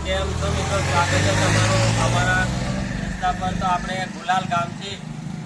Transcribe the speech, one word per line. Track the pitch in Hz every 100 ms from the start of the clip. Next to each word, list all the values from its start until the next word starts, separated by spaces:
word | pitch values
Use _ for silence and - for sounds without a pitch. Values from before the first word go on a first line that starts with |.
| 190
કેમ | 190
છો | 190 196 196
મિત્રો? | 196 196 196
સ્વાગત | - - -
છે | - 98
તમારું | 95 - - - 110 - -
અમારા | - - 180 180 180 - - - - -
Insta | - - 180 175
પર. | 185 180
તો | 185
આપણે | 180 180
ગુલાલ | 185 190 - - 185
ગામથી | 185 175 170 - 196 190 - - - -